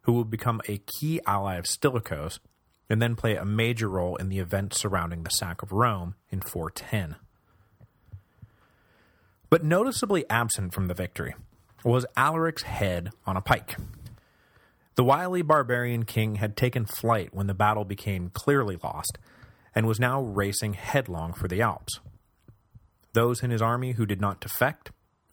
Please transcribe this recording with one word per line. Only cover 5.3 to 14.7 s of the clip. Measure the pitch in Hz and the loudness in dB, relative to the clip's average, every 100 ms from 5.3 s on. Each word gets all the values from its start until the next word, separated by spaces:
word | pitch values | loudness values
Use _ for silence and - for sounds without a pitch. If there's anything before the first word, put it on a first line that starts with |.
| - 87 85 | -4 -4 -8
of | - | -4
Rome | 98 120 101 87 98 _ | 2 2 2 -6 -10 _
in | 95 | -8
four | - 90 80 | -6 -6 -6
ten. | - - 110 85 73 - _ _ _ _ _ - _ _ - _ _ - _ _ _ _ _ _ _ _ _ _ | -8 -4 -4 -4 -10 -18 _ _ _ _ _ -20 _ _ -20 _ _ -20 _ _ _ _ _ _ _ _ _ _
But | 165 | 4
noticeably | 156 175 247 240 214 190 - | 6 4 2 0 2 0 2
absent | 113 113 - 92 | 0 2 -2 -4
from | 92 92 | -2 -2
the | |
victory | 87 90 - 69 - - _ _ _ 120 | -2 -6 -6 -8 -8 -18 _ _ _ 2
was | 123 123 - | 2 2 2
Alaric's | 139 165 165 160 | 2 2 0 -2
head | - - 101 87 87 - - | -8 -2 0 0 -6 -8 -4
on | 92 | -4
a | |
pike. | - 110 - - - - - - _ _ _ _ _ | 2 2 2 -12 -12 -14 -18 -20 _ _ _ _ _